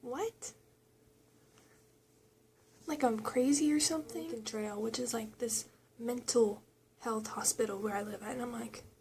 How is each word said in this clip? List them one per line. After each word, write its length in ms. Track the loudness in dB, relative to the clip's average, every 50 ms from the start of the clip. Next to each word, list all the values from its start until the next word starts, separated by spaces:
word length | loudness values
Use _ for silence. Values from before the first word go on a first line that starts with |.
What? 500 | -8 -8 -4 -4 -4 -4 -6 -8 -14 -14 -14 -16 _ _ _ _ _ _ _ _ _ -20 _ _ _ _ _ _ _ _ _ -20 -20 -20 -20 -20 _ _ _ _ _ _ _ _ _ _ _ _ _ _ _ _ _ _ _ -16 -6
Like 160 | -6 -2 2
I'm 180 | 4 4 4 2
crazy 520 | -2 0 2 4 6 6 6 6 6 4
or 80 | 4 4
something? 420 | 4 4 2 0 -4 -4 -6 -6
Lincoln 220 | -6 -4 -6 -6 -6
Trail, 360 | -6 -4 -4 -4 -4 -4 -2
which 180 | -4 -2 -2 -2
is, 160 | -4 -2 -2
like, 240 | -2 -4 -4 -6 -4
this 280 | -4 -2 -2 -2 -4 -6 -14 -20 _ _ _ -8
mental 640 | -4 -4 -4 -4 -2 2 6 6 6 6 4 -2 -8 _ _ _ _ _ _ _
health 280 | -4 -2 -2 -2 -2 -4
hospital 500 | -6 -2 0 0 2 2 2 0 0 -2
where 160 | -2 -2 -2
I 80 | -2
live 200 | -4 -4 -8 -10
at, 100 | -8 -6
and 100 | -6 -4
I'm 100 | -4 -4
like 320 | -4 -6 -8 -8 -10 -12 -16 -18 -20 _